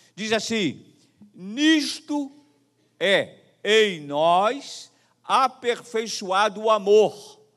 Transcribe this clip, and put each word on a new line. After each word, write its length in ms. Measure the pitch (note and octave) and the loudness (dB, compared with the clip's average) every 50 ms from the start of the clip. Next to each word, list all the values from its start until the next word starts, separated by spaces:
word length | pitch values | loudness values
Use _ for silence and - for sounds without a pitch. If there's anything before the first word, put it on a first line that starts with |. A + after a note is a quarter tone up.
| _ _ _ | _ _ _
Diz 160 | F3 G#3 A3 | -12 -4 -2
assim: 540 | A3 A3 - - A3+ A3 F#3+ E3+ C#3 A2 - - _ _ _ _ _ _ - - _ | -2 -2 -2 -2 -2 -2 -2 -2 -4 -8 -16 -20 _ _ _ _ _ _ -20 -20 _
Nisto 960 | - F3+ G3 G#3+ C4+ D4+ D#4 D#4+ D#4 C#4 C4 - - - - D4 D4 C#4 C4+ - - _ _ _ _ _ _ _ _ _ _ _ _ | -18 -16 -12 -6 0 2 4 4 4 2 -2 -8 -10 -8 -6 -6 -6 -6 -6 -12 -20 _ _ _ _ _ _ _ _ _ _ _ _
é 380 | E3 F#3+ G3 E3 B2 - - _ _ _ _ _ - G3 | 0 2 2 2 0 -2 -10 _ _ _ _ _ -2 2
em 300 | G#3+ A3 A3 G#3 F#3+ D#3+ | 4 4 4 2 0 -6
nós 880 | D3 C#3+ C#3+ D3 D#3+ E3+ E3+ F3+ G3+ A3 C4+ C#4+ C#4 - - - - - _ _ _ _ _ _ _ | -10 -6 -2 0 2 2 2 2 2 0 -2 -4 -10 -14 -16 -18 -18 -20 _ _ _ _ _ _ _
aperfeiçoado 1400 | - G3 B3 C4 B3+ C4 - - A#3+ A#3 - - - - A3+ A#3 G#3+ - - G#3+ F3+ F#3+ G3 G#3+ A3 F#3+ G3+ G#3+ | 0 2 2 2 0 -2 -4 -4 -4 -4 -4 -8 -8 -6 -6 -6 -6 -8 -10 -6 -2 0 2 2 0 -2 -2 0
o 80 | A3 | 2
amor, 680 | G#3+ G#3 G3 G3+ G#3 G#3+ G#3 D#3 - - - - - _ _ _ _ | 2 2 4 4 6 6 6 4 0 -6 -16 -20 -20 _ _ _ _